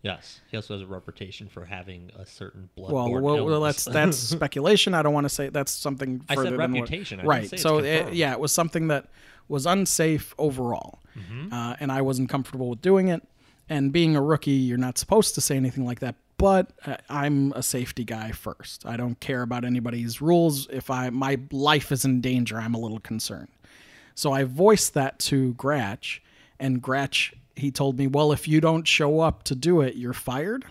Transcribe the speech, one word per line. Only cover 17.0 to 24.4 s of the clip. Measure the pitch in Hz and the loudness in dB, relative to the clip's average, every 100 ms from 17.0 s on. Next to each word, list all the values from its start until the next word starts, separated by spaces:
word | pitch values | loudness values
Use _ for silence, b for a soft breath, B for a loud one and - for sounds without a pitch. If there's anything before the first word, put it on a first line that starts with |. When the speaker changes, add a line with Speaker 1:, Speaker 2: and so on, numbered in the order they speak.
| _ | _
Speaker 2:
I'm | 143 143 143 139 | -2 2 2 2
a | 135 | 0
safety | 127 131 123 - | -4 -4 -4 -6
guy | 113 110 110 | -8 -6 -8
first. | 110 - - - - - | -8 -10 -12 -16 -14 -8
I | 117 | -6
don't | 123 117 | -4 -6
care | - 131 | -4 -4
about | 120 123 | -2 -4
anybody's | 123 123 120 117 117 113 | 0 -2 -2 -4 -6 -2
rules. | 147 175 170 139 135 | 2 4 4 0 -6
If | 131 - | -8 -4
I, | 131 127 | -4 -2
my | 120 135 135 135 | -2 0 -2 -2
life | 135 143 151 - | 0 2 2 2
is | 135 | 0
in | 139 127 | 2 2
danger, | 123 127 117 110 | 2 0 0 -4
I'm | 113 | -4
a | 117 | -4
little | 113 110 | -4 -8
concerned. | - 110 - 101 - _ B B B B B | -8 -6 -6 -10 -14 _ B B B B B
So | - 151 | -4 0
I | 135 | 0